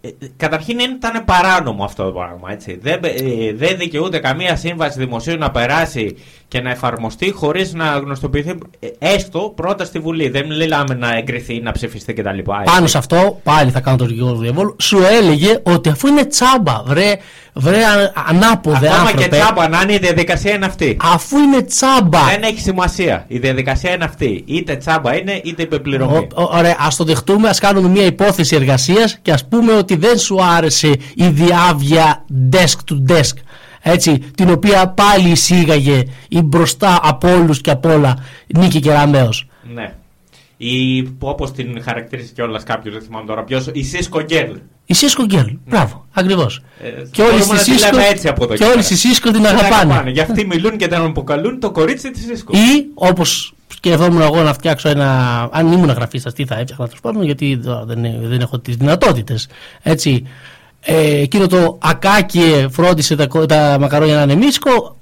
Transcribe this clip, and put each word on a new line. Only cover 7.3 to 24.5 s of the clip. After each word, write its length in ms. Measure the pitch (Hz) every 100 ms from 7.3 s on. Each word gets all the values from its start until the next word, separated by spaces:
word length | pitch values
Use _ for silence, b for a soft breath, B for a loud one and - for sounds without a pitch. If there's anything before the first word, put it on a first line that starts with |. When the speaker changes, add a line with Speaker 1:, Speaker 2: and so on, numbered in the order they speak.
Speaker 1:
χωρίς 420 | 196 151 160 190
να 120 | 165 160 143
γνωστοποιηθεί, 600 | 139 135 151 139 147 180 - _
ε, 80 | - -
έστω 540 | 156 202 196 170 208 208
πρώτα 280 | 165 196
στη 140 | 175 170
Βουλή. 300 | 160 165 143
Δεν 180 | 139 147
μιλάμε 480 | 156 160 151 139
να 220 | 127 120 117
εγκριθεί, 440 | 117 123 117 117
να 120 | 117
ψηφιστεί 400 | 110 117 110 -
κτλ, 260 | 113 101 98
έτσι. 40 | 90 101
Speaker 2:
Πάνω 220 | 101 180 170
σε 120 | 147
αυτό, 420 | 127 170 190 196
πάλι 280 | - 151 139
θα 100 | 127
κάνω 160 | 131 131
το 80 |
δικηγόρο 300 | 123 113 123
του 60 | 120
διαβόλου, 360 | 113 135 202 -
σου 180 | - 202
έλεγε 600 | 185 226 196 147 180 220
ότι 260 | - 175 143
αφού 180 | 143 269
είναι 160 | 294
τσάμπα, 580 | 277 - 247 262 175 110 117
βρε, 300 | 143 208 196 B B B
βρε, 320 | - 135 202
α, 280 | 226 208 202 175 151
ανάποδε 600 | 170 220 226 156 147 147
Speaker 1:
Ακόμα 120 | 160
Speaker 2:
άνθρωπε. 220 | 170 143
Speaker 1:
και 60 | -
τσάμπα 400 | 147 214 220 160
να 120 | 170
είναι, 100 | 190
η 40 | 208
διαδικασία 560 | 180 170 170 175 202
είναι 120 | 208 190
αυτή. 300 | - 151 -
Speaker 2:
Αφού 360 | 165 170 - 277
είναι 240 | 294 269
τσάμπα. 600 | 240 - 269 269 185 165
Speaker 1:
Δεν 180 | 139 202
έχει 180 | 220 220
σημασία. 640 | - 185 180 180 175 101 -
Η 100 | 123
διαδικασία 540 | 131 131 131 135 180
είναι 120 | 180
αυτή. 380 | 160 - 139 95
Είτε 300 | -